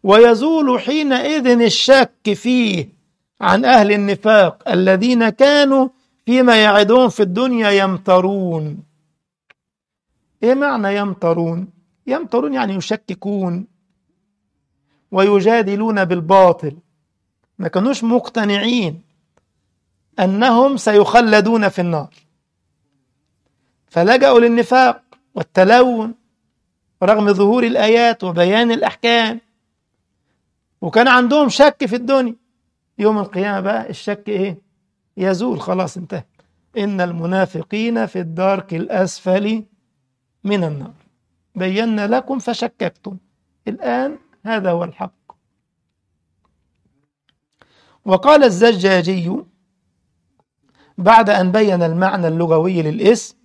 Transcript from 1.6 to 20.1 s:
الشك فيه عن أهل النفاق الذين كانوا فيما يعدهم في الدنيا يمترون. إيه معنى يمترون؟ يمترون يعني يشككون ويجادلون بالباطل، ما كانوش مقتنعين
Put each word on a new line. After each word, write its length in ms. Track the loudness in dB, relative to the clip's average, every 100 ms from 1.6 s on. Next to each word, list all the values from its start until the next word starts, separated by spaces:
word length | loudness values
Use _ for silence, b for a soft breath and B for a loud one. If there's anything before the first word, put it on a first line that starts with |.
الشك 720 | 2 0 2 4 2 _ -6
فيه 540 | -4 -2 0 0 -4 -8 _ _ _ _ _
عن 240 | 0 2
أهل 280 | 4 4 4
النفاق 760 | 0 -2 -2 2 4 4 0 -4
الذين 600 | 0 2 0 0 0 0
كانوا 600 | 2 2 4 2 2 0 _ _ _ -2
فيما 360 | 2 4 4
يعدهم 460 | 4 4 4 4 2
في 140 | 0
الدنيا 480 | -2 -2 -2 -2 0
يمترون. 1120 | 0 0 -4 2 2 2 -4 -4 -6 -8 -12 -18 _ _ _ _ _ _ _ _ _ _ _ _ _ _ _
إيه 120 | 0
معنى 420 | 0 -2 -2 -4 -4
يمترون؟ 720 | -6 -4 -2 -2 -2 -6 -10 _ _ _ -8
يمترون 480 | -6 -4 -4 -4
يعني 200 | -4 -4
يشككون 920 | -6 -6 -8 -8 -12 -8 -6 -6 -6 -10 _ _ _ _ _ _ _ _ _ _ _ _ _ _
ويجادلون 920 | 0 2 2 2 0 -2 -4 -4 -2
بالباطل، 720 | -2 -4 2 4 4 2 -6 -14 _ _ _ _ _ _ _ _
ما 100 | -6
كانوش 360 | -2 -2 -2
مقتنعين 960 | -2 -4 -4 -6 -4 -4 -2 -4 -4 -8 _ _ _ _ _ _ _ _ _ _ _